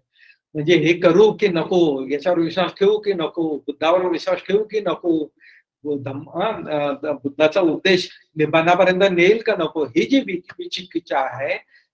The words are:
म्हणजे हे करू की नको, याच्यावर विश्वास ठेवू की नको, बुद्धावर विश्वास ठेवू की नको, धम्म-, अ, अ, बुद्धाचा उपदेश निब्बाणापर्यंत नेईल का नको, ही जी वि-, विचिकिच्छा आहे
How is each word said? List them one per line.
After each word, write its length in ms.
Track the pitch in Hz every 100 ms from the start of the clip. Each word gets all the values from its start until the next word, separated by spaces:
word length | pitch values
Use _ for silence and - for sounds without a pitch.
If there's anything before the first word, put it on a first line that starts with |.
| _ _ _ _ _
म्हणजे 220 | 151 151 170
हे 160 | 156
करू 380 | 170 180 170 214
की 160 | 214 202
नको, 600 | 170 151 185 165 135 135
याच्यावर 320 | 143 180 170
विश्वास 320 | 165 185 170
ठेवू 260 | - 196 214
की 160 | 208
नको, 440 | 185 151 - 160 143
बुद्धावर 480 | - 139 156 180 180
विश्वास 320 | 165 - 180
ठेवू 260 | - 202
की 160 | 214 214
नको, 520 | 190 156 175 160 143 _ - _ _ _ 147
धम्म-, 560 | 143 123 135 156 165
अ, 680 | 214 208 151 151 147 139 151
अ, 40 |
बुद्धाचा 500 | 139 139 139 156 202
उपदेश 480 | 170 - 190 185 - - _ 156
निब्बाणापर्यंत 680 | 151 160 165 175 185 185 196
नेईल 300 | 175 180 226 220
का 100 | 196
नको, 260 | 156 160 135
ही 200 | 156 220
जी 140 | 269
वि-, 340 | 202 180 - -
विचिकिच्छा 600 | 175 - 180 160 - 135
आहे 380 | 131 123 143 196 - _ _